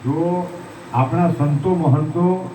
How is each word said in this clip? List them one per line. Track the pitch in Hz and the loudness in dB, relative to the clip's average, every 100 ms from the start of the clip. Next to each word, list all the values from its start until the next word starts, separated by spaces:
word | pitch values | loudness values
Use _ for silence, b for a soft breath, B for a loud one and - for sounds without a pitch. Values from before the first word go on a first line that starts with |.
જો | 123 156 175 180 175 - - - - | -2 -2 0 -2 -4 -10 -14 -16 -4
આપણા | 123 127 170 170 | -2 0 2 2
સંતો | - 147 143 185 | 2 0 0 0
મહંતો | 175 151 123 151 170 175 185 185 | 2 4 4 2 0 0 0 -4